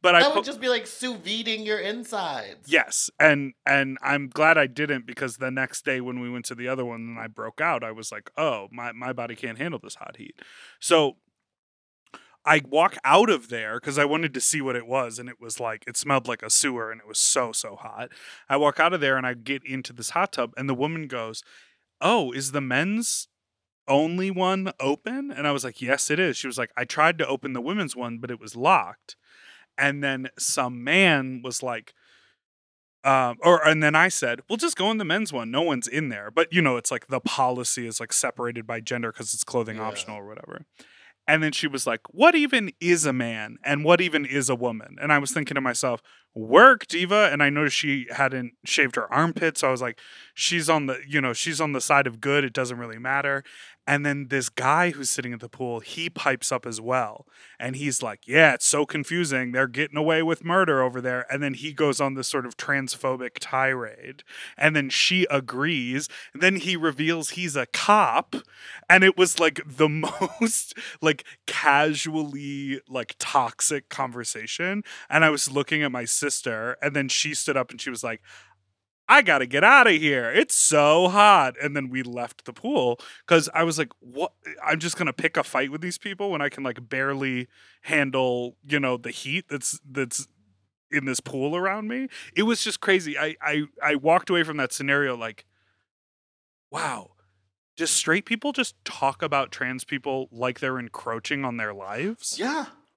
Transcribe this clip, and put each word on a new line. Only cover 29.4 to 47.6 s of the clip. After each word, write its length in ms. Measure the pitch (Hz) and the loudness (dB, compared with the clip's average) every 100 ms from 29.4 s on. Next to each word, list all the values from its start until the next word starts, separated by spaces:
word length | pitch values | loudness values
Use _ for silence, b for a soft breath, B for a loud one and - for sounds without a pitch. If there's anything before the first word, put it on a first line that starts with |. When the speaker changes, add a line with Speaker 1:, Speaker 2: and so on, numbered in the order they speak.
| b b b - | b b b -2
Speaker 1:
And 260 | 139 143 | -2 0
then 260 | 139 135 131 - | -4 -4 -8 -6
some 440 | - - 127 120 | -4 -2 -2 -4
man 580 | 120 175 190 147 131 127 | 0 4 6 4 0 -6
was 200 | 127 120 | -8 -6
like, 300 | 127 117 - _ b b b b _ _ _ _ _ _ | -6 -8 -10 _ b b b b _ _ _ _ _ _
um, 340 | 135 135 127 120 | 2 4 2 2
or, 240 | 170 170 156 | 6 8 8
and 140 | 156 | 6
then 120 | 151 156 | 4 6
I 140 | 180 | 4
said, 320 | - 127 120 - | 2 -4 -4 -6
"Well, 80 | 220 | -4
just 180 | 277 - | -2 0
go 140 | 190 | -2
in 60 | 220 | 0
the 80 | 180 | -2
men's 260 | 180 208 | -2 -2
one. 180 | 143 113 | -6 -2
No 100 | 127 | 0
one's 260 | 170 131 - | 0 -2 -2
in 220 | 135 151 | -4 -4
there." 220 | 107 104 | -6 -2
But, 200 | 113 165 | 0 2
you 80 | 170 | 4
know, 160 | 151 123 | 2 2
it's 140 | - | -2
like 160 | 123 - | -6 -4
the 120 | 131 | -4
policy 680 | - - 127 127 123 - 117 | -4 0 0 0 -4 -4 -4
is, 120 | 110 | -8
like, 120 | 113 | -4
separated 540 | - 139 - 120 117 113 | -2 -2 -2 -6 -6 -8
by 120 | 117 | -8
gender 300 | 110 123 117 | -4 -4 -4
'cause 220 | - 110 | -8 -8
it's 100 | - | -6
clothing 340 | - 127 113 107 | -2 -2 -4 -6
Speaker 2:
Yeah. 60 | |
Speaker 1:
optional 340 | 110 101 - 104 | -8 -8 -10 -12
or 100 | 101 | -14
whatever. 380 | 107 - - 156 b b b b b - | -18 -16 -18 -18 b b b b b 2
And 160 | 156 | 2
then 80 | 156 | 2
she 140 | 143 156 | -2 -2
was 200 | 139 - | -2 -2
like, 140 | 117 - | -4 -6
"What 220 | 165 302 330 | 4 6 6
even 360 | 294 254 196 - | 2 0 0 -4
is 240 | 175 175 156 | 2 2 2
a 80 | |
man 460 | 127 117 113 107 113 | 0 -2 -6 -10 -10
and 200 | - 147 151 | -2 0 4
what 160 | 175 | 4
even 240 | 185 151 139 | 4 0 0
is 240 | 139 131 | -2 0
a 60 | 123 | 0
woman?" 420 | 120 113 107 98 | -2 -4 -12 -8
And 120 | 147 | 2
I 60 | 147 | 2
was 120 | 139 | 2
thinking 240 | 165 147 143 | -2 -2 -2
to 60 | |
myself, 400 | 131 117 131 117 b b b - | -2 -2 -2 -4 b b b -12
"Work, 520 | 110 147 247 247 - | 6 10 10 8 0
diva." 420 | 170 180 208 202 | -2 2 4 4
And 120 | 143 | 4
I 60 | 143 | 2
noticed 280 | 147 | 4